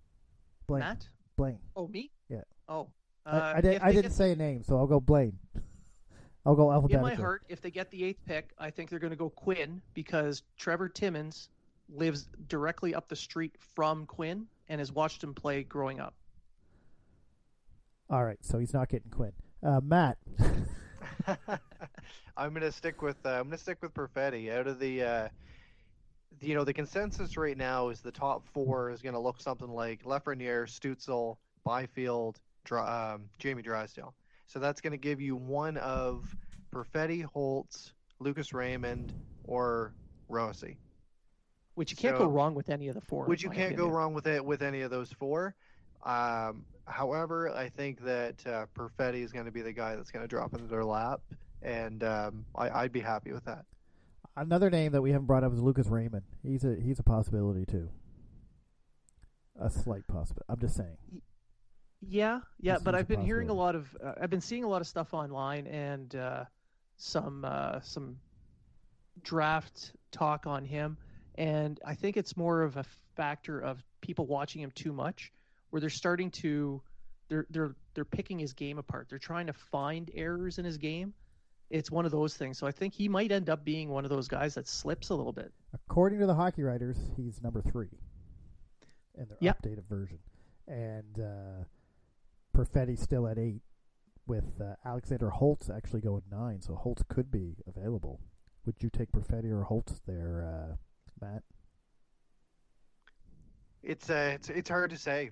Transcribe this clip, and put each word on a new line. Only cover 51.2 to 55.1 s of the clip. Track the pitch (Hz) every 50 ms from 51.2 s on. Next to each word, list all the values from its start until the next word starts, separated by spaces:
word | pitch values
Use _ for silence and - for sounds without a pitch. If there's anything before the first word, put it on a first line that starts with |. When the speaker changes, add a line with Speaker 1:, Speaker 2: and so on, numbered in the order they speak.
| - - - - - - - -
Speaker 3:
and, | - 127 117 117 113 110 113 110 113
um, | 110 110 107 104 104 104 107 113 - -
I, | - 120 117 113 120 127
I'd | 127
be | 120 123
happy | 107 113 110 104 - - -
with | - 117
that. | 127 113 151 - _ - - _ - - - - - - - - - -
Speaker 1:
Another | 143 151 165 170 180 196 190
name | 175 160 156 151 143
that | 139
we | 131 139